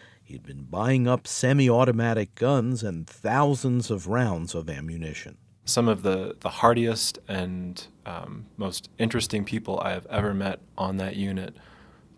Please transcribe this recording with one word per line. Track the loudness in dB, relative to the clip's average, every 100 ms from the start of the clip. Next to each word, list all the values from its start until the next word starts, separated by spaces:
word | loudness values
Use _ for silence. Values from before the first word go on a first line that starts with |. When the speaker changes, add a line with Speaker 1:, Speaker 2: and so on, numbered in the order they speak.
| -20 _ -18
Speaker 1:
He'd | -16
been | -14 -16
buying | -8 -2 2 4 4
up | 2 0
semi-automatic | 0 4 6 6 6 6 4 2 0 -2
guns | 0 2 4 2 -2
and | -4 -6 -10
thousands | -6 0 4 4 2 2 0 0
of | -2 0
rounds | 2 2 0 -4 -6
of | -6
ammunition. | -6 -8 -8 -8 -10 -14 -18 _ _ -2
Speaker 2:
Some | 2 4
of | 2
the, | 2 0 -2 -6
the | -8
hardiest | 4 4 6 2 0 -2 -4 -6
and, | -4 -4 -4 -8 -10 -16 -18 -14
um, | -12 -12 -14 -14 -8
most | -6 -6 -10 -2
interesting | 0 0 0 -2
people | -2 -4 -4 -4
I | -2
have | -4 -4
ever | -2 0
met | 0 -2 -6 -10 -6
on | -4 -2
that | -4 -4
unit, | -4 -4 -6 -12 -20 -20 -20 -20 -20